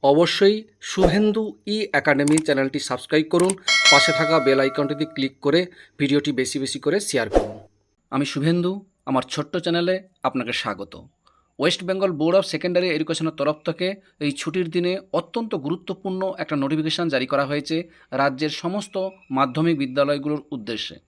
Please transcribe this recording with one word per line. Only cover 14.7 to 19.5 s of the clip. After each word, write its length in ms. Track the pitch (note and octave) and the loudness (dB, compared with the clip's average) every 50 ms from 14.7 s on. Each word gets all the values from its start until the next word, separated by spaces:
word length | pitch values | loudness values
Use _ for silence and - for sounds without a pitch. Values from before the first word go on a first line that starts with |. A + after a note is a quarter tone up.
দিনে 300 | D#3+ F3 F3 F3 F#3 F#3+ F#3+ _ - | -2 -2 -2 0 -2 -4 -6 _ -4
অত্যন্ত 420 | D#3+ E3+ - - A#3+ A3+ G#3+ A3 | -4 -4 -2 -6 -6 -4 -4 -6
গুরুত্বপূর্ণ 760 | E3+ C3 D3 E3 F3+ F#3 - F#3+ F#3+ - G3 F#3 F#3 F#3 F#3+ F#3+ - | -6 -4 -4 -6 -6 -6 -10 -12 -8 -6 -6 -4 -4 -4 -4 -4 -6
একটা 180 | D#3 - D#3 | -6 -4 -2
নোটিফিকেশন 520 | C#3+ C3+ C#3 D3+ D#3 D#3 D#3+ D3+ - F3 E3 | -2 0 0 0 0 0 -2 -2 -2 -2 0
জারি 180 | C#3+ B2+ B2+ | 0 0 0
করা 200 | C3 C#3+ C3+ C#3+ | 0 0 0 0
হয়েছে 360 | C3+ D3 D3 C#3+ - D#3+ D#3+ F3+ - - - _ _ - | 0 -2 -4 -2 -2 -4 -4 -4 -6 -14 -20 _ _ -2
রাজ্যের 380 | C3 C#3 C#3+ C3+ B2+ D#3 D3+ | 0 0 0 0 0 -4 -4
সমস্ত 580 | D3 - - E3+ F#3 G#3 G3+ - - F#3+ F#3+ F#3+ F#3+ - _ _ | -4 -4 -6 -4 -4 -4 -6 -6 -6 -4 -4 -4 -6 -10 _ _
মাধ্যমিক 480 | C3 C3 C#3 C3+ | 0 0 2 2